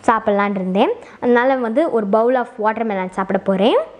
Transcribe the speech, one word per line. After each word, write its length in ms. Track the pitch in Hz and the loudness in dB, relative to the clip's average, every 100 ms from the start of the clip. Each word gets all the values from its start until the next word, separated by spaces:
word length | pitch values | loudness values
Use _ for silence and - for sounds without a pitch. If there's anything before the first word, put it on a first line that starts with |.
| - | 0
சாப்பிட்லான்னு 480 | 226 214 202 202 196 | 0 2 0 0 -2
இருந்தேன். 340 | 185 185 302 480 - - | -2 0 0 -2 -10 -6
அதனால 340 | 247 240 254 262 | 0 2 2 0
வந்து 360 | 233 226 330 | -2 -2 0
ஒரு 140 | 233 202 | 0 0
bowl 240 | 220 233 254 | 2 2 0
of 120 | 233 - | -2 -2
watermelon 460 | 214 220 226 196 185 | -2 -2 -4 -4 -4
சாப்பிட 300 | - 190 196 | -4 -2 -2
போறேன். 380 | - 190 214 440 640 - | 0 2 2 2 -2 -12